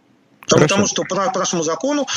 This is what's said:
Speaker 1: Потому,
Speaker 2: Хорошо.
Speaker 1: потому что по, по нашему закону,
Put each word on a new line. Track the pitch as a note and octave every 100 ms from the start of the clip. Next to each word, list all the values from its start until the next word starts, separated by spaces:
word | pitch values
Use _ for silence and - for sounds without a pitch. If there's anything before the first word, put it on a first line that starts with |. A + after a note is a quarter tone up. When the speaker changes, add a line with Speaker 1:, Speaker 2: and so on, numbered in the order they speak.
| _ _ _ _ -
Speaker 1:
Потому, | -
Speaker 2:
Хорошо. | D3+
Speaker 1:
потому | G3 G3
что | -
по, | - - F#3+
по | G3
нашему | F#3 F3+
закону, | D#3 D#3+ C4 D4 C4